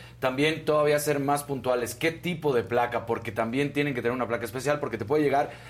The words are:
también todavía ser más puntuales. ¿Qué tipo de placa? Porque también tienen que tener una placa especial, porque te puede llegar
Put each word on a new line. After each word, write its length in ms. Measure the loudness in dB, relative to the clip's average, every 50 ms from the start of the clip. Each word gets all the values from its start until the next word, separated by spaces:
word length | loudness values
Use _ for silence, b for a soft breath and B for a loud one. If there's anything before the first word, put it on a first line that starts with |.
| B B B B
también 460 | -2 0 2 2 2 2 2 0 0
todavía 340 | 2 2 4 4 4 4 2
ser 220 | 2 0 0 0
más 240 | 2 0 0 0 0
puntuales. 500 | -4 -6 -4 0 0 0 0 0 -4 -4
¿Qué 160 | 0 -2 -2
tipo 440 | -2 -2 -4 -4 -4 -2 0 2 2
de 80 | 2
placa? 420 | 2 2 2 2 2 2 0 -4 0
Porque 280 | 0 -2 -2 -2 -6
también 420 | -2 -2 -2 0 0 0 0 0 0
tienen 180 | 0 0 0
que 80 | 0 0
tener 160 | 0 0 0
una 100 | 0 -2
placa 200 | -2 -2 -2 -4
especial, 340 | -4 -6 -4 0 0 0 0
porque 160 | -2 -4 -4
te 80 | -4 -2
puede 180 | 0 2 2
llegar 280 | 4 4 4 2 2 0 B B B B